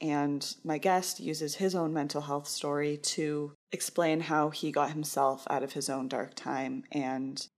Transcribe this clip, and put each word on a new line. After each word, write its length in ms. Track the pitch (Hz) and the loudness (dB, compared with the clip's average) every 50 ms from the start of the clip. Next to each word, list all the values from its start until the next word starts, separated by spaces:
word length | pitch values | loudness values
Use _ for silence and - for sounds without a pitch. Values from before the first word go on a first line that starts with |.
and 540 | 160 156 147 143 143 147 143 139 - - - - - | -2 0 2 2 2 2 0 -2 -4 -6 -8 -8 -4
my 140 | 160 156 143 | -2 -2 2
guest 420 | 139 190 185 185 180 - - - | 4 4 4 4 2 0 -6 -4
uses 340 | 170 156 156 156 156 147 - | -4 -6 -4 -4 -4 -4 -2
his 200 | - 196 190 175 | 0 0 2 2
own 180 | 180 165 156 | 2 0 2
mental 280 | 160 156 143 147 147 147 | 2 0 0 0 -2 -4
health 260 | 143 147 143 147 147 | -2 -2 -2 -2 -2
story 500 | - - - - 147 143 147 147 147 147 | -4 -6 -4 -2 0 0 2 2 0 0
to 560 | 147 - - - - 156 151 147 147 147 147 - _ _ - | -2 -2 -2 -2 0 0 0 0 -2 -4 -6 -8 _ _ -8
explain 480 | - 170 - - - 175 170 160 156 160 | -6 -6 -4 -2 2 4 4 4 4 2
how 300 | 165 151 156 151 147 151 | 2 2 4 4 4 4
he 200 | 151 - - 151 | 2 -2 -4 0
got 200 | 143 147 143 143 | 2 2 2 2
himself 560 | 156 156 151 - - 139 135 135 135 131 - - | 2 -2 -4 -2 2 4 4 4 4 2 -2 -2
out 140 | 143 135 | 0 0
of 100 | 135 135 | 0 -2
his 160 | - 147 135 - | -4 -4 -2 -2
own 180 | 135 135 131 131 | -2 -2 -2 -2
dark 260 | 131 117 - - - | -2 -2 -2 -4 -6
time 500 | - - 127 135 135 135 131 131 135 - - | -8 -6 -4 -2 -2 -2 -2 -4 -6 -8 -4
and 540 | - 147 139 131 131 131 135 135 135 - - - _ | -2 -2 0 0 -2 -2 -4 -4 -6 -8 -10 -10 _